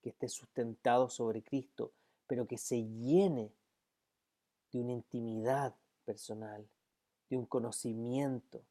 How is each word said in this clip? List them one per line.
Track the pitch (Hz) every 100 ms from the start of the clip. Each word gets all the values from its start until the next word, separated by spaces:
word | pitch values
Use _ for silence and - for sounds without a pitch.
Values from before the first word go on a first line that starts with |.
que | 117
esté | - 123
sustentado | - - - 117 113 123 123 127
sobre | - 117 110
Cristo, | - 135 127 - 110 _ _ _ -
pero | 123 117
que | 117
se | - 120
llene | 110 113 123 170 196 139 107 _ _ _ _ _ _ _ _ _ _ _ _
de | 123
una | 120
intimidad | 123 - 123 117 110 113 117 135 - _ _
personal, | - 104 - 110 107 107 107 _ _ _ _ _ _
de | 127
un | 117
conocimiento | 127 117 - 120 113 117 131 139 127 _ - _